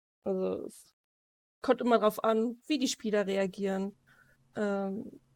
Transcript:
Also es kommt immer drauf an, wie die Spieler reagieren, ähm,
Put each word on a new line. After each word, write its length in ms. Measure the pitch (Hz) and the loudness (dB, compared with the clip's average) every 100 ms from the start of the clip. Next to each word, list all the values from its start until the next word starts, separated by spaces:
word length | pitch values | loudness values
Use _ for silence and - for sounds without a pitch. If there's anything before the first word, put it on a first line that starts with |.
| _ _ | _ _
Also 420 | 202 190 185 - - | -4 -2 -2 -4 -8
es 280 | - - _ _ _ _ _ _ _ | -16 -20 _ _ _ _ _ _ _
kommt 180 | - 247 | 0 2
immer 180 | 240 226 | 4 4
drauf 240 | 214 214 | 4 2
an, 360 | 220 220 233 233 - | 2 2 0 -4 -2
wie 100 | 302 | 0
die 80 | 269 | 0
Spieler 380 | - 214 208 190 | -2 0 0 2
reagieren, 680 | 196 196 190 196 190 196 - _ _ _ _ _ - | 0 -2 -2 -2 -2 -4 -8 _ _ _ _ _ -4
ähm, 640 | 208 196 196 196 - - _ | -2 -2 -4 -6 -10 -16 _